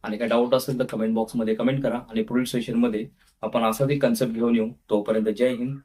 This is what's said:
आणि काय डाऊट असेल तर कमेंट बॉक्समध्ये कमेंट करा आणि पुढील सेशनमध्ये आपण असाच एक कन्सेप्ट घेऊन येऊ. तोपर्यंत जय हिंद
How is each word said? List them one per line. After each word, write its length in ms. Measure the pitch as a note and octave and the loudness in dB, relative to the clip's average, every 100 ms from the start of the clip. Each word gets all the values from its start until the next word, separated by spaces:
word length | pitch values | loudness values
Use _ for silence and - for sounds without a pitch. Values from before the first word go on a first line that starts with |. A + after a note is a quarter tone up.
आणि 140 | A2+ G#2+ | -8 -4
काय 100 | A#2 | 0
डाऊट 280 | A#2 B2 C3 | 2 4 2
असेल 240 | B2+ B2 | 0 -2
तर 60 | B2 | -2
कमेंट 300 | A2 A2 A2+ | 0 0 0
बॉक्समध्ये 400 | A2 A#2+ A2 A2 | 0 -2 -2 0
कमेंट 280 | B2 C#3 | 2 0
करा 160 | C3 A#2 B2 | -2 -4 -4
आणि 140 | A2+ | -4
पुढील 200 | A2 A#2+ | 0 0
सेशनमध्ये 640 | B2 A#2+ A2+ A#2 A#2+ G#2+ A2+ _ _ _ | 0 -4 -2 0 2 0 -6 _ _ _
आपण 220 | A2 A#2+ | -2 0
असाच 260 | A2+ A2 C#3 | 0 2 0
एक 120 | C#3+ | 2
कन्सेप्ट 320 | C3 A2+ A#2+ | 2 2 0
घेऊन 220 | A2+ A#2 A#2 | 0 2 2
येऊ. 140 | A2 - _ | 0 -6 _
तोपर्यंत 360 | G#2 G#2 A2 G#2+ | -2 2 0 0
जय 280 | G2+ B2 | 2 0
हिंद 240 | A#2+ B2 C#3 | 0 -6 -8